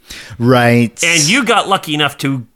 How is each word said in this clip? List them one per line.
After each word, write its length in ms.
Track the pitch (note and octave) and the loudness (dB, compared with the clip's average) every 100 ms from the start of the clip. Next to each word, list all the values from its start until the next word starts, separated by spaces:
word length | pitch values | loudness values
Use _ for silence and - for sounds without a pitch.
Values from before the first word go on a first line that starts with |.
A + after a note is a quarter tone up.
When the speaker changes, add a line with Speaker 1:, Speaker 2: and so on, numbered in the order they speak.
| - - - - | -20 -20 -14 -2
Speaker 1:
Right. 640 | A#2+ B2+ A#2+ A#2+ A#2 - | 2 4 4 2 0 -2
Speaker 2:
And 200 | E3 E3+ D3 | -2 0 2
you 160 | B3 | 0
got 240 | A#3 G#3 D#3+ | 0 0 0
lucky 260 | G3 - | -2 -2
enough 240 | D3 C#3+ - | -2 -2 -4
to 280 | C#3 C3+ A2+ | -6 -6 -8